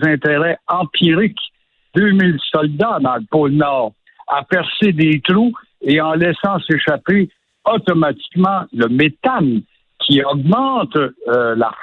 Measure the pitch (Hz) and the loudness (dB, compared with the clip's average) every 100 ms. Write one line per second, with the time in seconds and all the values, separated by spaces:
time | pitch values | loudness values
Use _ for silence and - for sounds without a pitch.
0 | 156 147 151 147 170 - - 175 170 - | 0 0 0 0 -2 -4 -4 -4 -4 0
1 | 170 160 220 - - _ _ _ _ 180 | 2 2 0 -4 -14 _ _ _ _ 0
2 | 208 196 185 147 - 156 151 147 226 180 | 2 4 2 0 -2 -2 -2 -2 -2 -2
3 | 131 123 110 156 143 147 143 135 110 - | -2 -4 -2 0 2 2 0 0 -4 -8
4 | _ - - 143 143 185 160 - 208 156 | _ -16 -6 -6 -2 -2 -2 0 0 2
5 | 160 151 180 190 240 233 - _ 135 151 | 2 2 2 2 2 -2 -12 _ -2 0
6 | 160 160 175 - 202 185 - 151 - 139 | 0 0 0 0 -2 -2 -2 -2 0 -2
7 | - 202 180 _ _ _ - 226 - 165 | 0 0 0 _ _ _ -2 0 0 0
8 | 151 127 - 175 190 196 165 120 117 127 | 0 -2 -6 0 0 0 -4 -2 0 2
9 | 151 - 262 254 147 113 - _ _ - | 0 0 -2 0 0 0 -4 _ _ -6
10 | - 139 135 139 139 226 269 254 190 156 | 0 2 0 0 2 2 2 -2 -2 -2
11 | 131 - - 120 117 113 113 - | -4 -4 -2 0 0 0 -2 -4